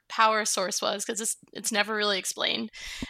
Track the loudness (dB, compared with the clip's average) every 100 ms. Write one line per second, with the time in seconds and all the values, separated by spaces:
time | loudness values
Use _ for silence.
0 | -6 4 4 4 2 0 0 0 -2 -2
1 | -4 -4 -4 -4 -8 -8 -2 0 2 2
2 | 2 0 -2 -2 0 0 -4 -8 -12 -10
3 | -10